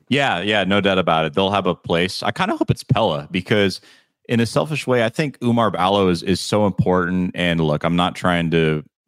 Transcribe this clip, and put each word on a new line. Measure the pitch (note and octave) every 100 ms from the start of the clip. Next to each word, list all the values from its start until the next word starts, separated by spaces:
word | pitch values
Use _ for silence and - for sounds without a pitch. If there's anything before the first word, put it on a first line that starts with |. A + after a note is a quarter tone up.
| _
Yeah, | C3+ C3+ F2
yeah, | G2 G#2+ F#2
no | G2+
doubt | G2 F#2
about | E2 D#2+ D#2+
it. |
They'll | D2 F#2+
have | G2+ F#2
a |
place. | E2 - E2+ F#2 -
I | -
kinda | - F#3+ D#4+
hope | D#4+
it's | -
Pelle | - B2 G#2+ D2+ D2
because | F#2 - G#2+ G2 - - - _ _ -
in | A#2
a | A2+
selfish | C#3+ D3+ C#3+ -
way, | B2
I | A2+
think | - D3+ -
Oumar | B2 A#2 A2
Ballo | E2+ F#2 G2+ F#2
is, | E2+
is | F#2+ F2+
so | - G#2 G#2
important. | - - F2+ F2+ F#2 F#2 -
And | F2 E2
look, | D#2+ D2+
I'm | E2 F2
not | F2+ -
trying | F#2 F2 E2
to | E2 D#2+ D2+ - _